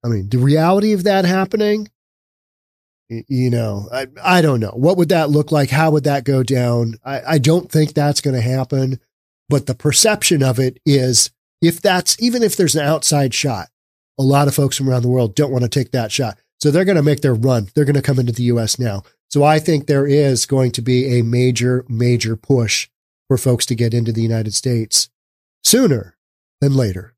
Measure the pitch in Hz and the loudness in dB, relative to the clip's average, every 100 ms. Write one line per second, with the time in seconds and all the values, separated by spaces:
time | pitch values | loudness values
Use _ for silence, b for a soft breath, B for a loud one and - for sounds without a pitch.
0 | 120 107 98 123 135 156 165 196 214 208 | -4 -4 -2 0 2 2 2 2 0 0
1 | 196 196 180 190 190 214 208 214 208 _ | 0 2 2 0 -2 -2 0 -2 -4 _
2 | _ _ _ _ _ _ _ _ _ _ | _ _ _ _ _ _ _ _ _ _
3 | _ 113 - 131 127 120 113 101 101 127 | _ -14 -4 -2 0 0 -4 -6 -8 -8
4 | 131 - - 180 156 123 104 120 151 185 | -10 -6 0 2 2 0 -4 0 0 2
5 | 165 175 151 151 151 156 135 135 160 151 | 0 0 2 0 0 0 0 0 2 2
6 | 147 139 123 135 123 131 123 120 117 113 | 0 -2 0 0 0 0 0 0 -2 -6
7 | 127 139 - 160 127 175 - 156 151 - | -10 -8 -2 0 2 0 0 0 0 0
8 | 147 143 143 127 117 131 127 135 131 131 | 0 0 -2 -2 -2 -2 -2 -2 -2 -6
9 | _ _ _ _ - 139 - 120 151 135 | _ _ _ _ -4 -2 -2 -4 0 2
10 | 220 208 - 160 135 120 131 - - 139 | 2 0 0 2 2 0 -2 -2 0 2
11 | 127 117 - _ _ _ 165 170 196 180 | 2 0 -2 _ _ _ -2 0 0 0
12 | - - 240 240 220 - 170 160 143 156 | -2 -2 -2 0 0 0 0 0 0 -2
13 | - 147 135 - 143 104 82 _ _ _ | 0 0 0 -2 -4 -6 -10 _ _ _
14 | _ - 135 139 147 139 139 - 135 127 | _ -2 2 2 2 0 -2 0 0 0
15 | 120 127 113 120 143 127 120 143 123 127 | 0 0 0 0 -2 0 -2 -2 -2 -4
16 | 113 - 117 - _ _ 151 156 185 180 | -4 -4 -6 -8 _ _ 0 2 2 2
17 | 147 143 139 113 127 123 98 - 143 143 | 2 2 0 0 0 0 -2 -2 0 0
18 | 127 131 120 117 120 117 110 - 123 98 | 0 0 -2 -2 0 0 -2 -4 -4 -6
19 | b b _ 147 147 156 156 156 139 139 | b b _ 2 4 2 0 -2 0 0
20 | 143 143 143 127 - 135 127 - 120 127 | 2 2 2 0 0 0 0 -2 0 0
21 | 131 123 117 120 127 117 123 127 127 113 | 2 0 0 2 0 0 0 -2 -4 -2
22 | 120 120 110 113 - 135 107 - - _ | 0 0 -2 -6 0 0 2 -4 -6 _
23 | _ _ _ 127 131 120 - 117 117 120 | _ _ _ -2 0 0 -2 -2 0 0
24 | 117 110 113 113 107 - 127 120 110 - | -2 -2 -2 -2 -4 -4 -2 -4 -2 -2
25 | - _ _ _ _ _ - 233 240 123 | -4 _ _ _ _ _ 2 4 4 0
26 | - _ _ _ _ _ 139 135 113 92 | -4 _ _ _ _ _ 0 2 0 -4
27 | - | -14